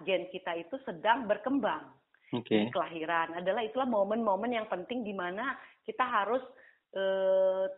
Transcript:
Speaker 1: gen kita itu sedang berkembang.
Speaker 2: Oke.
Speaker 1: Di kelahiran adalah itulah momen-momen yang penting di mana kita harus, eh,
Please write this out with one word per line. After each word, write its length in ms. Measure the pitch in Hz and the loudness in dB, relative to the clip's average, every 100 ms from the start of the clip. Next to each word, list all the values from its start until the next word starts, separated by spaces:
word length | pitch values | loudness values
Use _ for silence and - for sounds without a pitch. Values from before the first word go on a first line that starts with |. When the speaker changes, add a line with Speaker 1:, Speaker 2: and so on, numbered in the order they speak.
| 160 | -2
Speaker 1:
gen 240 | 180 175 | -2 -2
kita 240 | 185 185 170 | -8 -6 -6
itu 240 | 165 - - | -6 -10 -8
sedang 400 | 170 208 240 208 | -2 2 2 2
berkembang. 640 | 208 254 277 208 156 - - _ _ - | 0 0 0 0 -2 -8 -20 _ _ -6
Speaker 2:
Oke. 160 | 123 - 110 | -6 2 2
Speaker 1:
Di 80 | 113 | 4
kelahiran 640 | 175 160 165 156 170 160 170 | 0 -2 -4 0 0 0 -2
adalah 240 | 180 220 214 | -2 0 -2
itulah 180 | 254 254 | -2 0
momen-momen 720 | 214 196 226 220 196 240 233 | 2 2 2 2 0 0 -2
yang 160 | 214 | -2
penting 320 | 180 180 247 | -6 -6 -6
di 80 | 214 | -4
mana 480 | 196 175 196 269 247 - _ | -4 -4 -4 -6 -6 -12 _
kita 240 | - 214 254 | -8 -2 2
harus, 340 | 226 196 262 262 - - _ _ 190 | 2 2 0 -2 -20 -20 _ _ -2
eh, 720 | 190 190 190 190 190 190 190 | 0 2 4 6 6 4 -2